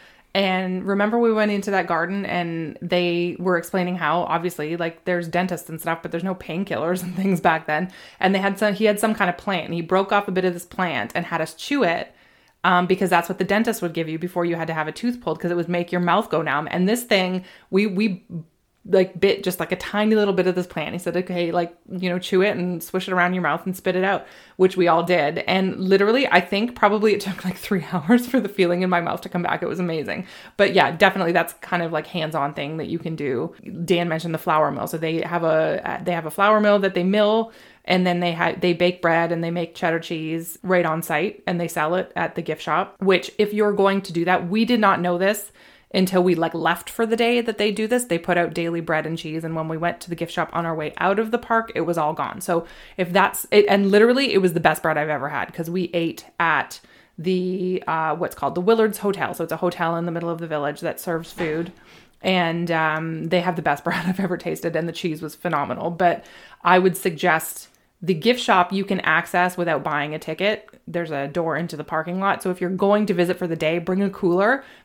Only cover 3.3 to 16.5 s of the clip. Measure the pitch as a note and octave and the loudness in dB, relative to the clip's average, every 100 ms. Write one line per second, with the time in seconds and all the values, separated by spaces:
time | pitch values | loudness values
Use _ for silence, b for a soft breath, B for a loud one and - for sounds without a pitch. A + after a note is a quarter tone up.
3.3 | - F3+ E3+ E3+ G3 F3+ F3+ D3+ E3+ - | -2 0 0 0 -2 -2 0 0 0 0
4.3 | E3 F3 D#3+ D3+ E3+ E3 E3 - F3 E3 | -2 -2 -4 -6 -4 -4 -4 -2 -2 0
5.3 | F3 F#3 E3+ - D#3+ E3 E3 E3+ E3+ F#3+ | -2 -2 -4 -8 -8 -4 -4 -4 -4 -4
6.3 | F#3 - E3+ F#3+ B2+ D#3+ F3+ F3 F#3 F#3+ | -6 -6 -6 -4 -2 -2 -2 -4 -2 0
7.3 | F3 F3+ D#3+ D#3+ D3+ F#3 B B B F#3+ | 2 2 2 0 -2 -4 B B B 0
8.3 | G3 G3 F#3+ G#3 G3 G#3+ G#3 A3 G#3+ F3+ | 2 0 0 0 2 2 2 0 2 0
9.3 | F3 - F3+ - E3+ E3 F#3 G3 G#3 G#3 | -2 -4 -4 -4 -6 0 0 2 0 0
10.3 | F#3 F#3 F3 - - F3+ B2+ G2+ - - | 0 0 -2 -6 -4 -2 -2 -4 -6 -4
11.3 | E3+ D#3+ - - C#4+ F#3 E3+ - b b | -4 -4 -8 -4 0 2 0 -4 b b
12.3 | b b _ - F3+ F3+ F#3 F#3 E3+ F3 | b b _ 2 4 4 2 4 2 2
13.3 | F#3 F#3 G3+ A#3 A3 F3 D#3+ D#3 D#3+ F3+ | -2 0 2 0 -2 -4 -4 -4 -4 -4
14.3 | F3 F3 E3 D#3+ D#3+ D#3 - A#3+ A#3+ - | -2 -2 -2 -2 -4 -4 -4 -4 -4 -4
15.3 | D#3+ F3 F3 E3+ F3 F3 F3+ F3 F#3 A3+ | -4 -2 -2 0 -2 -2 0 2 2 2
16.3 | D#3 D3+ | -2 0